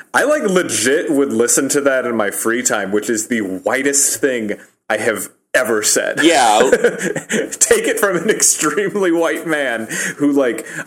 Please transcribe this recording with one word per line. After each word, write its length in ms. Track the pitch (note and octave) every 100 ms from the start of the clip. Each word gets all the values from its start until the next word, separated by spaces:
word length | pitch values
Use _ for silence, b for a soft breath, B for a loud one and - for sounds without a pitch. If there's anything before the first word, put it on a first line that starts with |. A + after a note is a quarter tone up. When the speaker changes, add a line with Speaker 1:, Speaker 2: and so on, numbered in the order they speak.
| B
Speaker 1:
I, 120 | C3+
like, 180 | A#3+ D4+
legit 680 | G#3 F3+ E3 - B2 D3+ -
would 200 | C#3 C#3
listen 360 | A2+ A#2+ - C3+
to 100 | C#3+
that 220 | C#3 C3
in 120 | B2 A2+
my 140 | G2+
free 300 | - A2+ A#2
time, 260 | B2 A2+ F#2+
which 180 | G#2 G#2+
is 200 | A2 -
the 120 | A#2
whitest 760 | F#2+ F#2 G#2 C3 C#3 C3+ - -
thing 380 | C#3+ B2 G#2+ F#2+ B _ -
I 60 | A2
have 340 | A2+ G2+ - _ _
ever 300 | D3 A#2 G#2+
said. 340 | G#2 - - -
Speaker 2:
Yeah. 340 | D#3 E3 A#2 G#2+
Speaker 1:
<laughs> 100 | B2+
Take 1160 | A#3 A#3+ - F#3 - - G#3+ - - - A3+ A3
it 140 | -
from 160 | G3+ F3
an 120 | G#3+
extremely 840 | - - - D#3 F3 F#3+ G3+ F#3+
white 340 | E3 E3 E3 D#3+
man 400 | D3+ C3+ A2+ A2 F3 F3 -
who, 160 | C#3+
like, 340 | C#3 B2+ A2 B B